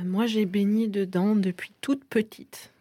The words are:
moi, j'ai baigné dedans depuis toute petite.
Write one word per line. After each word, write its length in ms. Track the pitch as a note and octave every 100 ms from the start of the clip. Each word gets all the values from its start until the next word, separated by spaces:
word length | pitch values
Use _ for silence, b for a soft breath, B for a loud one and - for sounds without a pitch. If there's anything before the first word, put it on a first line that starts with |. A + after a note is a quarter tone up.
| F3+
moi, 200 | F#3 A#3
j'ai 200 | G#3+ G3
baigné 400 | G3+ G3+ A3 A3+
dedans 480 | G3+ F#3 F3+ G3+
depuis 380 | G#3+ F#3+ F3 - _
toute 240 | - C#4
petite. 680 | - A3+ A3 - - - - _